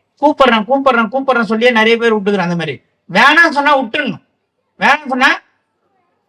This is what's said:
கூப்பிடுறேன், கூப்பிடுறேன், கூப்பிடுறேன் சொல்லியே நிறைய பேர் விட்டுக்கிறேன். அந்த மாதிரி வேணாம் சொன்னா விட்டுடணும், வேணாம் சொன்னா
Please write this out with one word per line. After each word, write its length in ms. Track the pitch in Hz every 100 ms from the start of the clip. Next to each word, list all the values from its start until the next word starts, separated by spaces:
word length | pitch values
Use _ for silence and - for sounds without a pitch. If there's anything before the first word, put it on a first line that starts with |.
| _ _
கூப்பிடுறேன், 440 | 294 294 262 220 196
கூப்பிடுறேன், 400 | 277 269 233 220
கூப்பிடுறேன் 380 | 269 269 240 202
சொல்லியே 200 | 220 247 226
நிறைய 160 | 220 233
பேர் 140 | 233 214
விட்டுக்கிறேன். 320 | 196 202 175
அந்த 100 | 170
மாதிரி 140 | 156 123 _ _ -
வேணாம் 460 | 185 262 311 330 277
சொன்னா 160 | 285 277
விட்டுடணும், 440 | 220 302 262 147 _ _ _ _ _ -
வேணாம் 320 | 208 294 277
சொன்னா 180 | 254 277 370 - _ _ _ _ _ _ _